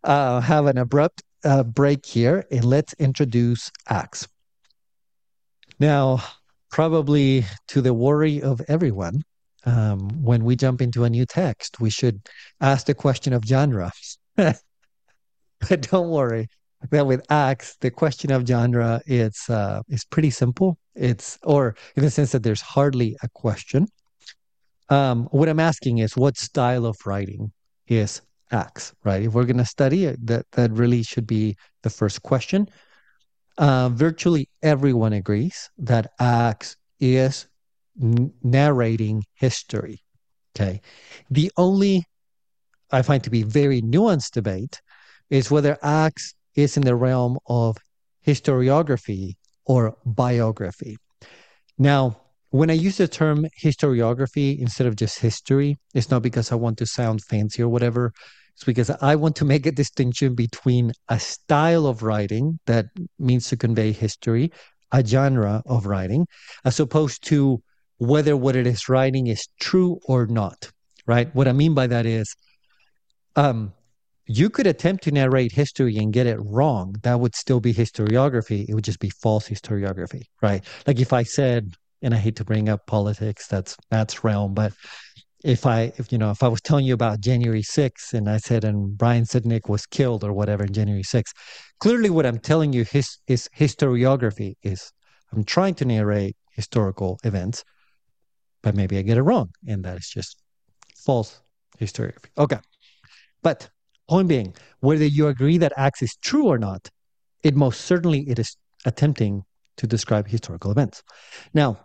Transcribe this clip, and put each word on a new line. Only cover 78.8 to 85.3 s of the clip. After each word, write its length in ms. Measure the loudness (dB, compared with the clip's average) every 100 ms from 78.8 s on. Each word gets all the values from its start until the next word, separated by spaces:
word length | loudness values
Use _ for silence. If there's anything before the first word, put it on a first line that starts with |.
just 160 | -4 -6
be 100 | -8
false 380 | -2 0 0 -2
historiography, 760 | -10 -6 -4 -4 -6 -10 -12 -16 _
right? 220 | -2 -2 -6 -6 -2
Like 120 | 0
if 140 | 2
I 100 | 0
said, 500 | 0 0 0 0 -4 -12 _ _
and 120 | -2
I 40 | 0
hate 180 | 0 -4
to 60 |
bring 240 | -4 -2 0
up 180 | -2 -2
politics, 600 | -2 -2 -4 -6 -8 -6
that's 300 | -6 -6 -14 _
Matt's 320 | -2 -2 -2
realm, 300 | -2 0 -2
but 200 | -2 -2 -4 -18 -20 -20 -20 _